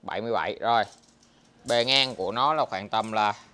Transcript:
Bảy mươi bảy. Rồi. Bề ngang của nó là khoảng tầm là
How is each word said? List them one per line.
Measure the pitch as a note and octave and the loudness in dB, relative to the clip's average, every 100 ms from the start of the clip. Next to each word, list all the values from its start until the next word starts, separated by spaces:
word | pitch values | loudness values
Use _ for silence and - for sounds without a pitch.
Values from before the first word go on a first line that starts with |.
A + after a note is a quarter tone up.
Bảy | F#2+ F#2 | -8 -8
mươi | A2+ | -2
bảy. | A2 D#2+ - | -2 -2 -4
Rồi. | A2+ A#2 G#2 - _ _ _ _ _ _ - | 0 0 0 -6 _ _ _ _ _ _ -2
Bề | A#2+ A#2+ | 0 4
ngang | C3+ C3 A2+ | 4 4 -2
của | F#2 | -4
nó | A2+ C3+ | 0 2
là | D#3 C3 | 2 -2
khoảng | F#2+ G2+ | -4 -4
tầm | A2 A2 | -4 -2
là | A2 G#2 G2+ - | 0 0 0 -10